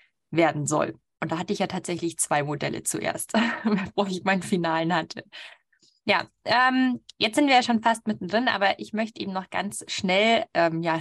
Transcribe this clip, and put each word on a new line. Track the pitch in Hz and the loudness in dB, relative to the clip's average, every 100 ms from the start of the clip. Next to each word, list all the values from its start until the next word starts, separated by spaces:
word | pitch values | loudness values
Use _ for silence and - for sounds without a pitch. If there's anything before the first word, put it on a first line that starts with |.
| _ _ _ | _ _ _
werden | 156 160 147 143 | 2 2 2 -2
soll. | 151 156 - _ - | 0 -2 -6 _ -10
Und | 170 | -6
da | 165 | -4
hatte | 185 | -4
ich | 202 | -4
ja | 185 | -4
tatsächlich | 185 196 170 170 - | -4 -6 -6 -4 -4
zwei | - 147 | -2 -2
Modelle | 147 143 143 - | -2 -4 -4 -6
zuerst, | - - - - - | -6 -4 -4 -6 -2
<laughs> | 214 233 - | 0 0 -2
bevor | 220 202 190 - 196 | -2 -2 -2 -2 -2
ich | 180 | -2
meinen | 190 196 | 0 -2
finalen | - 185 170 160 165 | 0 0 0 0 0
hatte. | 175 160 - - - - - _ _ _ _ | 0 -2 -8 -16 -18 -20 -20 _ _ _ _
Ja, | - 190 - _ - | 0 0 -2 _ 0
ähm, | 233 254 254 262 240 - - | 4 4 4 2 0 -8 -2
jetzt | 220 254 | 0 4
sind | 294 | 6
wir | |
ja | 247 | 6
schon | 240 226 | 6 2
fast | 226 226 220 | 2 0 -2
mittendrin, | 208 180 214 254 | -4 -2 0 0
aber | 196 196 - | 2 0 0
ich | 214 | -4
möchte | 208 220 - | -6 -6 -6
eben | 196 | -8
noch | 190 185 | -8 -6
ganz | 185 196 - - | -6 -6 -8 -10
schnell, | - 185 190 220 233 - | -4 0 4 4 2 2
ähm, | 170 170 165 | 2 2 2
ja, | 170 160 | -2 -2